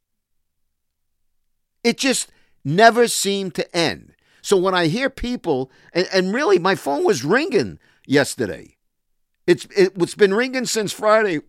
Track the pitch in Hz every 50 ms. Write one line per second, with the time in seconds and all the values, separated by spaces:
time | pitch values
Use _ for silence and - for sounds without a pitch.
0 | _ _ _ _ _ _ _ _ _ _ _ _ _ _ _ _ _ _ _ _
1 | _ _ _ _ _ _ _ _ _ _ _ _ _ _ _ _ - 233 - -
2 | - 269 240 - - - _ _ _ _ _ _ - 135 156 190 226 226 214 240
3 | 240 - - - - 202 202 196 190 175 - - - - - 175 165 127 85 65
4 | 52 - _ _ _ _ _ _ - - 202 185 180 190 185 180 170 151 170 247
5 | 269 269 - - - 240 247 - - 170 139 127 135 - _ _ _ _ - 170
6 | 185 - 175 190 185 185 208 262 302 415 392 - 160 190 185 - - 277 285 302
7 | 359 277 190 123 123 147 214 269 320 381 285 175 120 92 76 - _ _ _ _
8 | _ - 131 143 127 - - - 113 92 78 60 - - _ _ _ _ _ _
9 | _ _ _ _ _ _ _ _ _ 175 175 - - - - 202 185 190 - 185
10 | 170 - - - 208 190 190 226 254 262 254 262 233 - - 220 208 170 - -
11 | 214 214 214 226 214 196 165 147 -